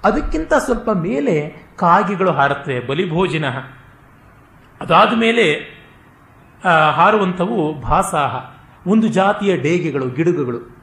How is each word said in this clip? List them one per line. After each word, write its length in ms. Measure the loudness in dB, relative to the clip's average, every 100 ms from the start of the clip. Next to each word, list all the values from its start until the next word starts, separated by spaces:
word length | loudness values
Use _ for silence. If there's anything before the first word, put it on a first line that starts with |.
ಅದಕ್ಕಿಂತ 480 | 0 0 -2 -4 0
ಸ್ವಲ್ಪ 360 | 0 0 -4 -2
ಮೇಲೆ 760 | -2 -2 -2 0 0 -2 -12 -20 -2
ಕಾಗೆಗಳು 540 | 2 4 2 0 0
ಹಾರುತ್ತವೆ, 500 | 2 0 0 -4 -6
ಬಲಿಭೋಜಿನ. 680 | -4 -4 -2 -2 -2 -2 -4 -6 -12 -20 -20 _ -20 -20 -20 -20 _ -20 -20 -16
ಅದಾದ 360 | 2 4 4 4
ಮೇಲೆ, 440 | 0 2 2 0 -6 -20 -20 -20 -20 _ _ -20 -20 -6
ಆ, 260 | 2 4 4
ಹಾರುವಂಥವು 920 | 4 4 4 0 -2 -2 -2 -2 -4
ಭಾಸಾಹ, 760 | -2 0 0 -2 -2 -4 -12 -20 -20 -12 0
ಒಂದು 180 | 2 2
ಜಾತಿಯ 480 | 2 0 0 -2 0
ಡೇಗೆಗಳು, 540 | 0 0 -2 -4 -6
ಗಿಡುಗುಗಳು. 480 | -2 -2 0 -4 -6 -10 -20